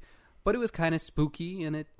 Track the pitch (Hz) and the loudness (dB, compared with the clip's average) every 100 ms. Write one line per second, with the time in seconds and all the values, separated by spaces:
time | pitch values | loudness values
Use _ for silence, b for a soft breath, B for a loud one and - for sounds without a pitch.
0 | b b b b - 220 233 - 165 160 | b b b b 0 2 0 0 2 2
1 | - - 151 - 170 190 156 147 151 _ | 0 0 0 0 -8 -6 -4 -4 -6 _